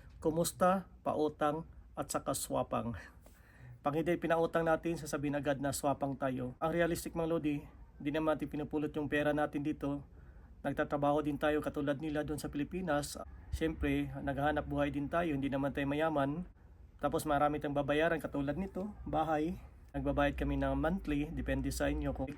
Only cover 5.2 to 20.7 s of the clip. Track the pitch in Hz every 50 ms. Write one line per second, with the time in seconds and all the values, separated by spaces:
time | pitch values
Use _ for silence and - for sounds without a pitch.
5.2 | 139 147 139 147 139 147 143 127 139 143 131 - - 143 135 - 139 139 139 123
6.2 | 143 131 131 131 127 127 127 - - 160 160 170 170 165 170 - - 156 - 165
7.2 | 165 160 165 165 147 151 147 143 - - - - - - - - 143 147 143 156
8.2 | 156 156 151 147 156 135 - 151 147 147 - 151 147 151 147 160 147 131 151 147
9.2 | 147 147 147 151 147 147 151 147 139 151 147 - - 139 143 143 135 - - -
10.2 | - - - - - - - - - 143 135 - 151 - 147 143 143 143 147 151
11.2 | 147 147 143 - - 151 151 151 143 143 - 151 143 143 143 131 160 156 147 151
12.2 | 147 147 151 139 - 147 147 143 143 - - 180 185 170 147 147 143 - - -
13.2 | - - - - - - - - 165 160 160 - 151 143 139 143 143 135 131 135
14.2 | - 143 135 135 139 151 151 151 135 139 143 143 143 143 139 143 143 135 - 170
15.2 | 180 165 143 135 135 139 143 139 139 139 120 151 139 139 143 147 156 165 156 143
16.2 | 139 139 147 165 180 - - - - - - - - - - - - 147 151 160
17.2 | 143 156 147 143 147 147 147 151 151 147 139 143 143 135 147 151 160 170 165 151
18.2 | - 147 - 143 139 139 147 160 190 196 - 180 190 214 208 - - - 143 151
19.2 | 160 156 156 151 151 165 190 - - - - - - - - 143 135 143 139 143
20.2 | 143 143 139 - 147 139 139 139 139 135